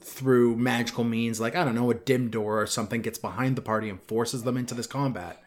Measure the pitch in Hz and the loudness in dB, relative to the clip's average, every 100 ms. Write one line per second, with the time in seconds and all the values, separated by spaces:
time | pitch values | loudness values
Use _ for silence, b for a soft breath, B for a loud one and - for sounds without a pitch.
0 | - - 131 123 120 117 123 120 120 - | -14 -4 4 6 6 4 2 2 0 -2
1 | 117 113 117 113 113 175 156 113 120 117 | 0 0 -2 -2 -2 0 2 2 2 0
2 | - 127 123 113 104 107 107 - 107 120 | 2 2 2 -2 0 0 0 -2 -4 -4
3 | 110 - 104 87 131 123 - 110 107 95 | -4 -6 -6 -2 0 0 0 -2 -2 -8
4 | - 110 117 131 117 123 120 117 113 135 | -4 -2 0 -2 -2 -2 -2 -6 -6 -2
5 | 139 104 87 - | -2 -2 -8 -12